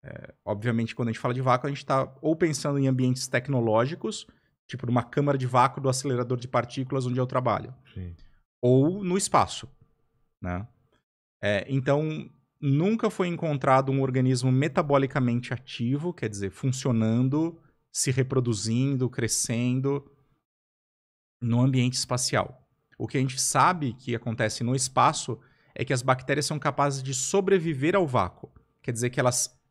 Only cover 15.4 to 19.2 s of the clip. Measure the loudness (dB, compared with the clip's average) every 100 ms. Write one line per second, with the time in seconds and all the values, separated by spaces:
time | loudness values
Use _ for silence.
15.4 | -4 -10 -10 -6 -2 -2 -4 -6 -6 -4
16.4 | -6 -4 -4 -2 0 2 4 4 2 2
17.4 | 0 -4 _ _ _ -4 -2 0 2 0
18.4 | 0 -2 0 2 2 0 -2 -2